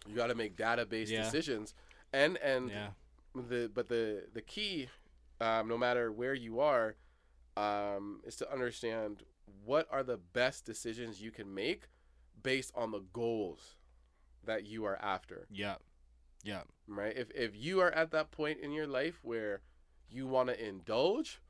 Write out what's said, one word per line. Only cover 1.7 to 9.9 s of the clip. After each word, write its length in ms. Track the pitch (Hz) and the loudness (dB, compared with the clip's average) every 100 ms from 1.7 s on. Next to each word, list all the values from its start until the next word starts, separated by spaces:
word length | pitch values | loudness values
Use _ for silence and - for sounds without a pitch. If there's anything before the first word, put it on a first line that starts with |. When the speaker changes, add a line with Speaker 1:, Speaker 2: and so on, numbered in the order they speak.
| - - - - | -12 -20 -20 -4
Speaker 1:
And, 240 | 135 151 170 | 4 4 4
and 300 | 139 131 123 | 2 2 0
Speaker 2:
Yeah. 180 | 104 104 - - - - 131 | -4 -8 -10 -20 -20 -12 -10
Speaker 1:
the, 360 | 120 123 113 | -2 -2 -2
but 140 | 113 120 | -2 0
the, 360 | 120 110 101 - | 2 2 -2 -6
the 80 | 110 | -12
key, 480 | - 208 208 170 131 - - - - - | -10 -6 -4 -2 -6 -12 -20 -20 -20 0
um, 300 | 113 113 110 | 2 4 2
no 80 | 117 | 2
matter 340 | 123 123 117 | 4 4 2
where 220 | 107 127 | 0 -2
you 260 | 135 113 113 | -2 -2 2
are, 360 | 147 127 110 - - _ _ - - 101 | 6 6 4 -2 -18 _ _ -20 -8 0
um, 640 | 104 104 101 101 101 101 - | 2 2 0 -2 -6 -10 -12
is 100 | - | -8
to 140 | - | -6
understand 720 | 135 123 120 117 113 107 104 - _ - 98 | -2 -2 -2 -4 -2 -4 -6 -16 _ -20 -16
what 240 | 104 147 | 0 2
are 140 | 156 | 2